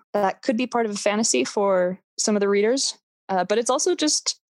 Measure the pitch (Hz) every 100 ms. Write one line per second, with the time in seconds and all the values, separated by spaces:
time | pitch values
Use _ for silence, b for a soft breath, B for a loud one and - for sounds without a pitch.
0 | _ 208 196 - - 240 247 240 226 202
1 | 214 208 226 254 269 - 196 185 180 185
2 | _ - - 208 202 202 208 269 - -
3 | _ _ - 190 180 208 233 262 370 359
4 | 202 - - - _